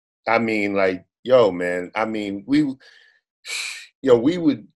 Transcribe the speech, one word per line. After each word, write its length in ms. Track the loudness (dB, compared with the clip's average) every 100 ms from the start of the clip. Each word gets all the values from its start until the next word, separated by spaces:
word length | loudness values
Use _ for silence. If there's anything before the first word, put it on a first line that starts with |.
| _ _ -2
I 120 | 0
mean, 360 | 0 -2 -2
like, 300 | 0 0 -2 -10 _
yo, 300 | 4 4 4
man, 400 | 2 -4 -4 -6
I 120 | -4 -4
mean, 360 | -4 -6 -8 -2
we, 280 | 0 0 -6 -16 -20 _ _ _
<sighs> 680 | _ -12 -10 -10 -14 -20 _
yo, 140 | 2 4
we 200 | 2 -2
would 280 | -2 -4 -8